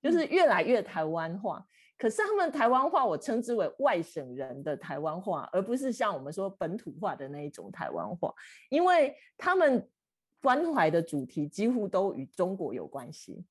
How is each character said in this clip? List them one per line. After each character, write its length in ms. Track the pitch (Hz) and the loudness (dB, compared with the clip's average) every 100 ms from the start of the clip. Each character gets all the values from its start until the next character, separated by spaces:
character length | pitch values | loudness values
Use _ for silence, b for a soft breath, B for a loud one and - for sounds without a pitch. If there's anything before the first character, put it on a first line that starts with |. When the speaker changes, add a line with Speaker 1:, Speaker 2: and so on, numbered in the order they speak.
Speaker 1:
就 100 | 277 | 4
是 140 | 339 320 | 2 4
越 220 | 349 330 | 6 6
来 160 | 185 | 4
越 180 | 170 240 | 4 2
台 240 | 190 170 156 | 2 -4 -2
湾 340 | 165 165 180 | -2 -4 -4
化。 200 | 202 151 | -6 -6
Speaker 2:
嗯。 60 | - b b _ | -12 b b _
Speaker 1:
可 100 | 226 | -2
是 140 | - | 0
他 100 | 415 | 0
们 180 | 427 339 | 2 2
台 160 | 285 233 | 4 4
湾 220 | 254 277 | 4 4
化， 160 | 349 254 | 2 2
我 100 | 156 | 0
称 240 | - 226 | -2 -2
之 140 | 240 | 0
为 180 | 233 160 - | 0 0 2
外 240 | 269 190 | 2 2
省 340 | 165 - 131 127 | -2 -8 -10 -8
人 280 | 131 131 | -10 -8
的 120 | 143 143 | -6 -6
台 220 | - 143 | -4 -6
湾 240 | 156 165 | -4 -4
化， 260 | 190 165 - | -4 -4 -2
而 80 | 185 | -2
不 160 | 202 254 | -2 -2
是 140 | 262 | -2
像 200 | 233 220 | -2 -2
我 80 | 165 | -2
们 140 | 135 | -6
说 160 | 160 196 | -6 -6
本 260 | 190 165 202 | -4 -6 -6
土 160 | - 143 | -10 -6
化 160 | 190 147 | -6 -6
的 140 | 139 | -10
那 160 | 143 147 | -10 -10
一 40 | |
种 200 | - 87 | -12 -16
台 200 | - 71 | -10 -8
湾 120 | 71 101 170 | -6 -6 -4
化， 180 | - - B B B | -6 -6 B B B
因 120 | 285 | 2
为 320 | 359 349 285 B B _ | 4 4 4 B B _
他 180 | - 370 | 0 4
们 320 | 320 247 - _ _ _ _ _ | 4 4 -2 _ _ _ _ _
关 320 | 277 254 330 | 2 2 2
怀 160 | 277 160 | 2 4
的 100 | 170 | 2
主 240 | 165 147 | 0 -4
题 240 | 127 - 147 | -6 -4 -6
几 200 | - 220 | 0 0
乎 200 | 247 202 | 0 0
都 280 | 185 196 - | 0 0 -2
与 100 | 135 | -10
中 320 | - 180 196 | -2 -2 -2
国 160 | 156 | -6
有 140 | 113 82 | -6 -8
关 260 | - 127 | -12 -14
系 320 | 156 - 180 180 | -18 -16 -16 -16